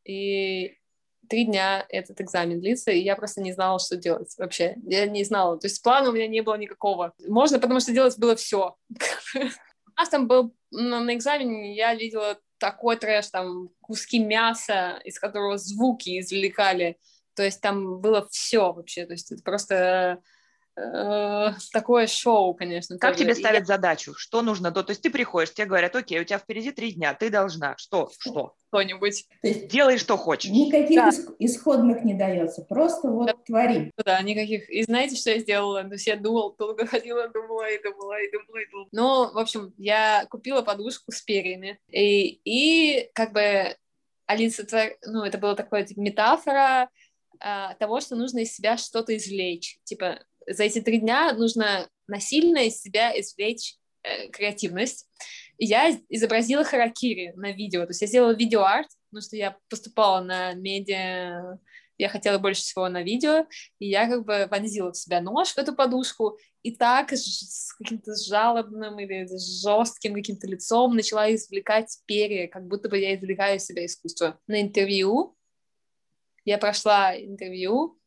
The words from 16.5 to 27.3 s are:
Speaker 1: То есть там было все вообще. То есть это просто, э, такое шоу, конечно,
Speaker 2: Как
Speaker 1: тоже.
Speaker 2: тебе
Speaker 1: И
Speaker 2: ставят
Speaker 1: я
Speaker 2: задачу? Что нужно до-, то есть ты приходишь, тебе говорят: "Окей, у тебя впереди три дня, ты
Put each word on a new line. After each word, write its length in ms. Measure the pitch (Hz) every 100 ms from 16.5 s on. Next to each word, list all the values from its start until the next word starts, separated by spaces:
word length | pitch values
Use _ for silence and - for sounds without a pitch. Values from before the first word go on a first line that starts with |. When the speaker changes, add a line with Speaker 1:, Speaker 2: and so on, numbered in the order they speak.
| 202 196 180 170 - _ _ _
Speaker 1:
То 80 | -
есть 160 | 196 196
там 380 | 208 202 190 185
было 280 | 208 208 208
все 420 | - - 226 185
вообще. 340 | 170 170 175 175
То 60 |
есть 180 | 170 -
это 100 | 190
просто, 800 | - 202 - 190 185 185 180 180 _ _ _ _ _ -
э, 720 | 107 - 208 208 208 208 208 208 -
такое 340 | 220 220 240 226
шоу, 460 | - 240 220 185
конечно, 440 | 175 180 170 - 180
Speaker 2:
Как 140 | 247 262
Speaker 1:
тоже. 80 |
Speaker 2:
тебе 100 | 226
Speaker 1:
И 20 | 233
Speaker 2:
ставят 200 | 220 214
Speaker 1:
я 40 | 185
Speaker 2:
задачу? 480 | 196 180 156 - 143
Что 260 | - 233
нужно 280 | 233 196 175
до-, 140 | 190
то 60 | 185
есть 100 | 208
ты 80 | -
приходишь, 420 | 262 - 175 160
тебе 120 | - 208
говорят: 280 | 185 175 254
"Окей, 240 | - 165
у 40 |
тебя 140 | 170 196
впереди 340 | - 214 247
три 200 | 277 233
дня, 220 | 170 151
ты 160 | - 220